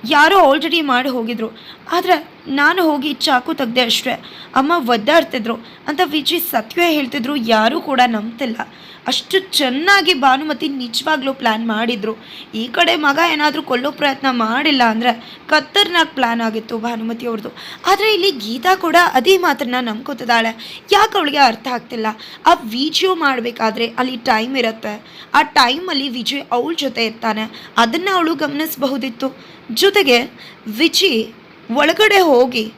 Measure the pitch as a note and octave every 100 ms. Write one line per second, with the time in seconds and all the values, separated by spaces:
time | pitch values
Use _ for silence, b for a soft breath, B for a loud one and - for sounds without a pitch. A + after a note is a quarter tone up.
0 | A3+ D4 D#4 G4 D4+ C#4+ D#4+ E4 D4 B3
1 | C4+ B3 A3+ A#3 A3 B B B - E4+
2 | F4+ D#4+ - - - C4+ D4 F4+ E4 C#4+
3 | D4 - - B3+ B3 D#4+ B3 A#3+ A#3 -
4 | B3+ - B B B B3+ C#4 F4 A#3+ A#3
5 | G#3+ E4 D#4+ B3+ A3 A3+ B B - D4
6 | F4 D4+ C4+ E4+ - A#3+ A3 E4 F4 D4+
7 | B3+ C#4+ A#3+ D4 A3+ A3 A3 D#4 - C4
8 | B3 A3 A3 A3+ C4 A3+ - B B B
9 | - - - F#4+ F#4+ - C4 C4 F4 G4+
10 | E4 D4 C4+ C4 D#4 C#4 D#4 C#4 A#3+ A3+
11 | D#4 D#4 C4+ C4 A#3+ A3 A3+ G#3+ A#3 A3+
12 | G#3 A3 B B B A3 A#3+ C#4+ E4+ E4+
13 | D4 C#4+ E4+ D#4 D4+ D4+ - B3 C#4 D4
14 | C#4+ C4+ C4+ B3 A3 A#3+ D4 C4+ A#3+ A3
15 | B3 A#3 - - - D4+ - G4+ G4 F4
16 | D#4+ C4+ A#3+ A#3 A3+ A3 A3 A3+ A#3 A3+
17 | A3+ A#3 A#3+ A3 A3 - B B B3 F#4+
18 | G#4+ G#4 G4 C#4 G#3 A#3 F4 F#4 E4+ E4
19 | F4 C4 B3 F#4+ F4 - B3 B3 A#3+ G#3+
20 | C4+ C#4+ A#3+ A#3 A3+ A3 - - - G4+
21 | A4 G#4 D4+ C#4+ C4 A3 C4 B3 A#3+ A#3+
22 | A3 G#3+ B B - E4+ A3 A#3 D4+ D#4
23 | F#4 F4 C#4+ B3+ A#3 A#3 A3 G#3 A#3 -
24 | B3+ B3+ C4 A3 A#3 C4+ A3+ A3 G#3+ G#3
25 | B B B C#4 D4+ D4+ A#3+ C#4 F#4 D4
26 | C#4 B3 A3+ C#4 - B3 C#4+ E4 C4+ A#3
27 | A3+ A3+ A3+ G#3+ A3 - - - A#3 D4+
28 | F#4+ F#4 E4 D4+ D4+ C#4+ D#4 - C4+ C4+
29 | C4 - C4 - B B - A3 G4 -
30 | C#4 A#3+ B3+ - B B A3 G#3+ D#4+ -
31 | F#4+ A3+ A3 - - - - A#3+ D4 F4
32 | G#4+ G4+ F4 B3 B3+ B3 A3